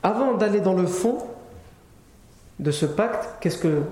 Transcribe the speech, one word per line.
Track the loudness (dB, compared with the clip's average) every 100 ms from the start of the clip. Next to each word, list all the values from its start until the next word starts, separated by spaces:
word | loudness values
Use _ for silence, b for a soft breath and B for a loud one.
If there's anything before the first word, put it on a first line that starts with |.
Avant | 0 2 0
d'aller | 2 2 2
dans | 2
le | 2 2
fond | 2 0 0 -6 -14 -16 -20 -20 -20 -20 -20 -20 -20 -20 -20 -20 -4
de | -2
ce | 0
pacte, | 0 0 0 -2 -6 -4
qu'est-ce | -4 0
que | 0 2 -2